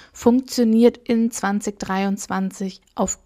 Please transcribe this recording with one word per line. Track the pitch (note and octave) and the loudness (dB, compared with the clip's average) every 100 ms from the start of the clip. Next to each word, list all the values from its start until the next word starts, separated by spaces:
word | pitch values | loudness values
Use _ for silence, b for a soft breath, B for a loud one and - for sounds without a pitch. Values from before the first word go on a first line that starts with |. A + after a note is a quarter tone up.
| B | B
funktioniert | - A#3+ B3 B3+ - A3+ A3+ A#3+ - | -2 2 2 0 0 2 6 4 4
in | - A3+ A#3 | -2 0 0
zwanzig | - G3 G3+ G#3 G3+ | -2 -4 -4 -6 -8
dreiundzwanzig | - F#3+ G3 G3 - F#3+ F#3+ - F#3+ - _ | -6 -2 -2 -4 -4 -6 -6 -6 -10 -10 _
auf | - F#3+ - | -6 -4 -6